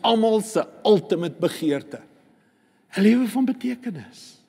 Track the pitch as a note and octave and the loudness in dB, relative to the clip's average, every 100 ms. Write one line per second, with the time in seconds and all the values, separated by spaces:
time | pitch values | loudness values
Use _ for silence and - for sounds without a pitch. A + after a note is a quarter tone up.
0 | A#3 A3+ A3+ A3 G#3 - - - - G#3 | 0 2 2 0 0 -4 -4 -2 2 4
1 | - E3+ E3+ C3 E3 - D#3+ C#3 - - | 2 -4 -4 -4 -4 -2 -4 -4 -6 -18
2 | - _ _ _ _ _ _ _ _ - | -20 _ _ _ _ _ _ _ _ 2
3 | G3+ A#3+ B3 C4+ C4 B3+ B3 B3 B3 D#3+ | 4 4 0 -2 -2 -2 -6 -8 -10 -12
4 | G2+ - - - | -16 -20 -20 -20